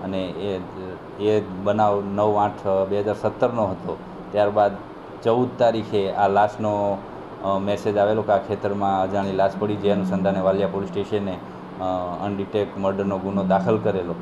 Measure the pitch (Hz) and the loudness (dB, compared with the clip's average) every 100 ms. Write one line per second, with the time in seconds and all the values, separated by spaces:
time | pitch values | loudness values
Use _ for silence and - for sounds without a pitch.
0 | 92 95 92 80 101 92 90 95 92 87 | -4 -4 -4 -4 -4 -4 -6 -10 -10 -12
1 | - - 104 107 95 92 101 104 107 101 | -14 -2 2 2 0 -4 0 2 4 2
2 | 101 101 107 104 104 104 101 95 95 101 | 0 2 2 4 2 0 0 2 2 0
3 | 104 101 107 - 127 117 101 87 90 78 | 0 0 -2 0 0 2 -2 -2 -6 -8
4 | - - - 101 104 104 101 95 - - | -10 -14 -4 2 2 4 2 2 -12 -16
5 | - - 117 117 127 - 120 113 107 107 | -16 -2 2 2 2 2 2 2 0 0
6 | 95 92 101 98 107 - 107 104 101 98 | 0 2 4 6 4 2 -2 0 0 -2
7 | - - - - 95 98 98 101 113 104 | -6 -14 -14 -6 -2 0 0 0 0 2
8 | 101 110 104 98 - 98 104 101 98 95 | 4 2 2 0 2 -2 -2 0 0 2
9 | 95 101 98 95 95 95 104 104 101 98 | 0 0 0 2 2 2 -2 0 2 2
10 | 92 95 95 95 95 98 95 98 98 101 | 0 0 2 2 2 2 0 -2 -4 -4
11 | 98 107 98 90 - - - - 92 92 | -2 -2 -2 -6 -10 -14 -14 -6 -4 -2
12 | 90 87 101 101 98 107 98 101 95 98 | -4 -4 -4 -4 -2 -2 -2 0 -2 0
13 | 98 95 95 98 92 95 92 110 110 95 | -2 -2 -2 -2 2 2 4 2 2 -2
14 | 87 85 | -4 -6